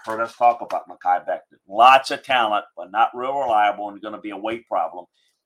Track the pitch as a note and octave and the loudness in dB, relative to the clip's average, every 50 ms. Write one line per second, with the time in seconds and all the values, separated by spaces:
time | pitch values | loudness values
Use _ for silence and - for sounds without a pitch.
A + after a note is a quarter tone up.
0 | - A2 A2 A2 A#2 A#2 - _ A#2 A#2+ A#2 - G2+ - F#2+ D#2+ - F2 F2 - | -10 -8 -6 -6 -6 -8 -2 _ 2 2 2 0 -6 -8 -8 -8 -8 -10 -18 -6
1 | - F2 F2+ F2 - F#2 F2+ E2 - _ _ _ _ _ F#2+ A2 A#2 C3 C3+ C3+ | -2 0 0 0 0 -4 -6 -6 -8 _ _ _ _ _ 2 6 8 8 8 6
2 | - - C#3+ C3+ - - C3 B2 A2+ G#2+ G#2 G2+ - - _ E2+ F2 F2+ G2 A2 | 4 0 -6 -8 -4 0 0 2 2 2 0 -2 -2 -6 _ -18 -16 -6 0 0
3 | A#2+ - - B2 B2 C3+ C#3 C#3+ C3+ B2 A2 G#2+ G#2 G#2 G2+ G2 G#2 G#2 G2+ G2 | 0 0 0 -4 -6 -4 -4 -2 -2 0 2 2 2 2 0 -2 -8 -10 -12 -12
4 | G#2 G#2+ G#2+ G#2 G#2 G#2 G2 F#2+ G#2 A2 A#2 A#2 - _ G#2+ F2+ E2 E2 E2+ F2+ | -12 -12 -12 -12 -12 -12 -12 -8 -6 -8 -8 -8 -8 _ -4 -4 -4 -4 -6 -12
5 | E2+ _ _ _ _ _ _ _ _ | -16 _ _ _ _ _ _ _ _